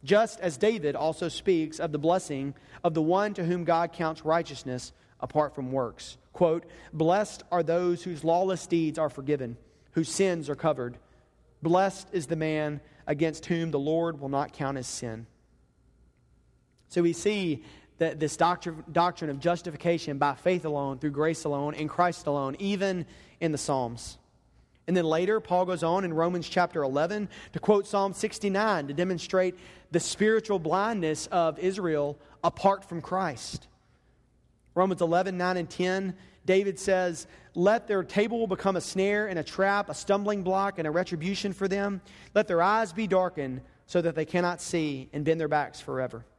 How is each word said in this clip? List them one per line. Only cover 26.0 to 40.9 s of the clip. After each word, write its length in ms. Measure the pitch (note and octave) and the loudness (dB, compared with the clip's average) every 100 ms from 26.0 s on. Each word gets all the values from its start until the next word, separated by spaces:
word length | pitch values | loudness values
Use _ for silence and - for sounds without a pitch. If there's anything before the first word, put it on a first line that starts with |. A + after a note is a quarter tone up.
in 80 | F#3 | 0
Romans 340 | D#3+ E3 F3 D#3+ | 0 0 0 -2
chapter 360 | - F3 E3+ | 2 2 2
eleven 480 | C#3 C3+ E3 G#3 G#3 - - | 0 2 0 -2 -6 -10 -10
to 40 | - | -6
quote 280 | - G#3 G3 | 4 4 4
Psalm 260 | G#3 G3 | 0 0
sixty-nine 760 | F#3 G#3+ - G#3 F#3+ A3 F#3+ C#3+ | 0 -4 -2 -2 2 2 0 -2
to 40 | |
demonstrate 640 | C#3+ F3+ F3+ - F#3+ F#3 F#3 - - - | -2 0 -2 0 2 2 -2 -16 -20 -2
the 100 | E3+ | -2
spiritual 580 | - - G#3+ A3 A3 G3 | -2 2 4 4 2 -2
blindness 680 | D#3+ F#3 G#3 A3+ D#3+ D3+ - | 2 0 2 0 -2 -2 -2
of 300 | F3+ E3 D3+ | 2 2 2
Israel 600 | F3+ G3 F3+ D#3 D3 D3 - - | -2 -2 -2 0 0 -4 -14 -2
apart 400 | E3+ - G3 G3 | -2 4 2 2
from 160 | - E3+ | -2 -10
Christ. 680 | - F#3 F#3 C3 - - - _ _ _ _ _ _ _ _ _ _ | -4 -2 -2 -4 -10 -12 -14 _ _ _ _ _ _ _ _ _ _
Romans 260 | - F#3 F#3 | 0 0 2
eleven, 380 | E3+ E3+ F#3+ F3+ | 2 2 0 -2
nine 180 | F3+ F3+ | -2 -2
and 140 | E3+ | -4
ten, 440 | - F3+ F#3 G3 F3+ - _ | -2 -2 0 -4 -8 -14 _
David 340 | - F#3 G3+ F#3+ | 2 4 4 -2
says, 480 | - F#3 F3+ E3 - - - | 0 2 2 -4 -12 -20 -12
"Let 320 | - F3+ A3+ A#3 | 2 4 4 2
their 180 | G3+ | -2
table 420 | F3+ - A3 A#3 A3+ | 0 0 0 0 -2
become 300 | F#3 G3 F#3 | 0 0 0
a 40 | |
snare 440 | - F#3+ G3 G#3 G#3+ | -2 0 2 2 0
and 120 | F3+ | -4
a 40 | |
trap, 460 | D3+ - F#3+ G3+ G3+ | -6 0 2 2 -2
a 60 | |
stumbling 480 | D3 - G3+ G3+ G#3 | -8 0 0 2 -2
block 360 | F3+ F#3+ G3 G3 | 0 0 0 -2
and 80 | |
a 40 | D#3 | -2